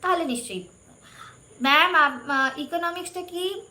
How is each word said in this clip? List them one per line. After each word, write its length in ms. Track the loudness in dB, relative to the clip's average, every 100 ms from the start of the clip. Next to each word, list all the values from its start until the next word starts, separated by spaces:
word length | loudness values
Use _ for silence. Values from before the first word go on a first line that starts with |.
তাহলে 220 | 0 0
নিশ্চয়ই। 400 | 0 -4 -6 -10 -12 -20 _ -20 -20 -20 -20 -20 _ -2
"ম্যাম, 320 | 4 6 6
আপ-, 360 | 6 4 2 -4
আহ, 300 | 0 0 -2
ইকোনমিক্সটা 640 | -6 -4 -4 -6 -10 -10
কি 400 | -10 -6 -6 -6 -12